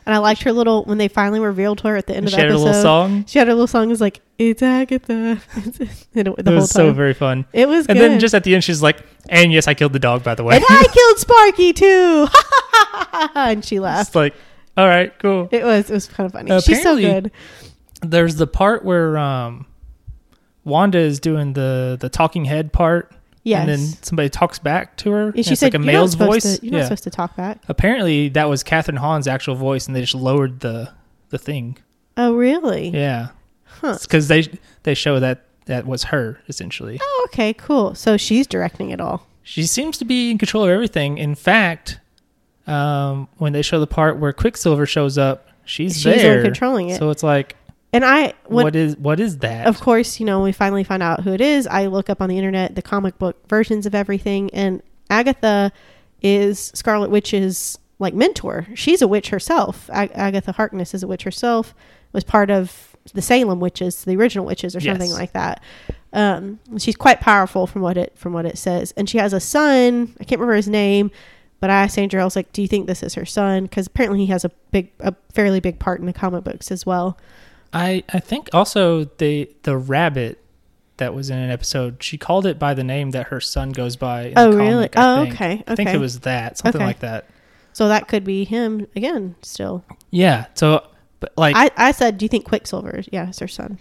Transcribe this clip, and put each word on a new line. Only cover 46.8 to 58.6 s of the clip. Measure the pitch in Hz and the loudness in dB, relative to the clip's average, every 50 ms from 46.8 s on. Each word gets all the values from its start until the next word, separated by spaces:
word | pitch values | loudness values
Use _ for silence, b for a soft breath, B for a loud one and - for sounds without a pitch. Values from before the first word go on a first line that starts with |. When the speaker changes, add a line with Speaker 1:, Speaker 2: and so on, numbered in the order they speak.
| 175 175 | -2 -4
Speaker 1:
it. | 180 - | -4 -2
Speaker 2:
So | 151 151 | -2 -2
it's | 147 - - | -2 0 0
like, | 151 143 139 135 - - _ _ - _ _ _ _ | 2 2 0 0 -4 -12 _ _ -20 _ _ _ _
Speaker 1:
And | - 240 262 | 0 2 4
I, | 262 277 302 285 - - - _ | 4 4 4 2 0 -4 -12 _
when | - 220 240 196 | -2 0 2 2
Speaker 2:
what | 151 156 | 2 2
is, | 160 160 151 151 - | 0 0 0 -2 -2
what | 139 147 151 170 | -2 -2 0 0
is | 226 220 160 135 | -2 -4 -4 -4
that? | - 113 113 113 117 | -6 -6 -6 -2 0
Speaker 1:
Of | 226 208 - | 0 0 0
course, | - 254 226 226 240 - - - | 2 2 2 2 2 -2 -6 -6
you | 220 | -4
know, | 208 190 196 | -2 0 0
when | 196 | 0
we | 196 | 0
finally | 185 - 202 196 196 196 190 | 0 0 -2 -2 0 -2 -4
find | - 190 185 | -4 -4 -2
out | 175 165 165 - | -2 -2 -2 -2
who | 180 202 | -2 -4
it | 190 190 | 0 0
is, | 254 294 294 285 240 | 2 2 2 0 0
I | - - 196 196 | -2 -2 -2 -2
look | 196 190 196 190 - | -2 -2 -4 -4 -4
up | 196 - | -4 -4
on | 190 185 | -2 -4
the | 180 190 | -2 -2
internet | 190 190 190 190 185 - - | -2 -2 -2 -2 -4 -4 -6
the | 185 | -10
comic | - - 202 202 190 185 - _ | -8 -6 -4 -4 -4 -4 -4 _
book | 190 180 - - _ - | -6 -6 -6 -8 _ -2
versions | 214 220 226 - 220 208 202 | 0 0 0 0 -2 -4 -4
of | 208 202 | -4 -4
everything, | 202 202 - 196 190 - 208 202 196 196 196 | -4 -2 -2 -4 -4 -4 -4 -4 -4 -4 -6
and | - - 196 190 185 - - _ _ _ _ _ | -4 -4 -4 -4 -4 -6 -10 _ _ _ _ _
Agatha | 202 226 240 277 254 - - 220 208 202 196 196 b b b b b b b b b _ | -2 0 0 0 -2 0 0 0 2 2 0 -2 b b b b b b b b b _
is | - 196 202 202 202 202 202 - - - - | 0 2 2 2 2 0 -2 -4 -8 -12 -14
Scarlet | - - 226 214 208 202 - | -6 -2 -2 0 0 0 0
Witch's, | 202 208 - - 220 196 190 185 180 - - - - - _ _ _ _ | 0 0 0 0 -2 -2 0 -2 -4 -6 -8 -10 -12 -14 _ _ _ _
like, | 190 180 - | -6 -4 0
mentor. | 196 269 381 440 - - - - - | 0 0 0 0 -4 -8 -8 -8 -8